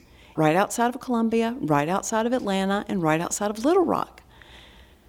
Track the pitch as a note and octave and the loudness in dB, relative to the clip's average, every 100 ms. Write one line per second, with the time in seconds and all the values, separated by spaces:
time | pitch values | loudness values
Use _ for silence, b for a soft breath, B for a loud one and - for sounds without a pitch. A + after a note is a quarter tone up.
0 | b b b - D#3 F3 G#3 - A#3+ C4 | b b b 0 4 4 2 0 -2 -2
1 | - A#3 A3+ A3+ A3+ B3+ - C#3+ D3+ F#3+ | -4 -2 0 0 -2 -4 0 2 2 -2
2 | - A3 A#3 B3+ G3+ F#3+ F#3+ G3+ - G3+ | -2 -2 0 -2 -2 -2 0 -2 -2 -2
3 | D#3 D#3+ F3 - G#3 G#3+ C4+ F#4+ D4+ F#3 | 2 0 -2 -4 -4 -2 2 2 2 0
4 | - - - b b b b b b b | -4 -12 -20 b b b b b b b